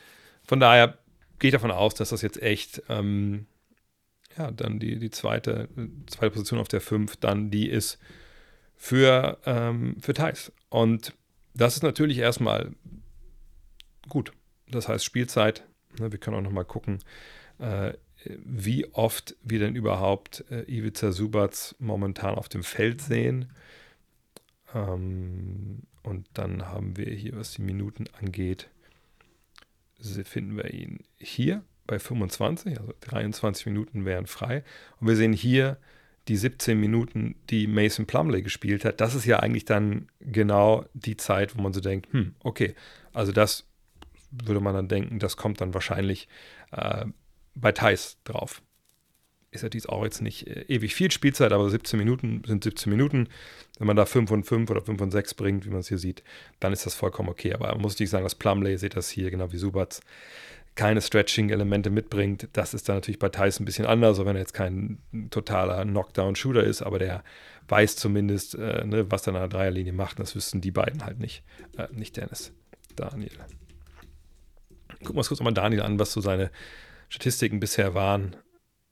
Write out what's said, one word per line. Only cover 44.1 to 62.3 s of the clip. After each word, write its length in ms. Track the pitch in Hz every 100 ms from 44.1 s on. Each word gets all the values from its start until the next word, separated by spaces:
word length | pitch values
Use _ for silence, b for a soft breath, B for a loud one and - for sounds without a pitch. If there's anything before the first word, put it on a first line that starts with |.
| - -
würde 280 | 127 110 101
man 160 | 101
dann 140 | 98 95
denken, 320 | 101 - 113
das 160 | 98 -
kommt 240 | 107 101
dann 140 | 92
wahrscheinlich, 540 | 92 - 95 98 95 - B B B B
äh, 340 | - - - - - _ _ _
bei 160 | 135 110
Theis 480 | 104 117 95 - -
drauf. 380 | - 110 - - _ _ _ _ _ _ _ _ _
Ist 100 | -
natürlich 260 | 113 113 -
auch 140 | 101
jetzt 200 | 107 -
nicht, 260 | 110 - -
äh, 140 | -
ewig 300 | - 123 107
viel 200 | - 180
Spielzeit, 400 | - 139 135 117
aber 180 | 101 101
siebzehn 300 | 107 - 110
Minuten 420 | 107 127 117 110
sind 200 | 113 104
siebzehn 260 | 110 - 104
Minuten. 380 | 104 143 135 117 B B B B -
Wenn 80 | 104
man 80 |
da 120 | 104 101
fünf 260 | 127 107
und 100 | 107
fünf 280 | - 117 113
oder 100 | 104
fünf 200 | - 101
und 120 | 98
sechs 220 | 101 -
bringt, 320 | - 101 98 101
wie 40 |
man 80 | 95
es 100 | 90
hier 100 | 95
sieht, 260 | 92 - B B B -
dann 140 | 95
ist 120 | 98
das 120 | - -
vollkommen 320 | 95 - 95
okay. 260 | - -
Aber 140 | 95 -
man 120 | -
muss 200 | 104 -
nicht 100 | 101
sagen, 140 | 95
dass 100 | 95
Plumlee, 420 | - 107 98 98 95
seht 200 | 98 95
das 120 | -
hier, 220 | - 92
genau 220 | 92 90
wie 60 | 87
Subac, 420 | 98 95 90 - B B B B B B B
keine 260 | - 107 110
Stretching-Elemente 920 | - 107 101 - 104 101 101 101 101
mitbringt. 580 | 104 - 101 101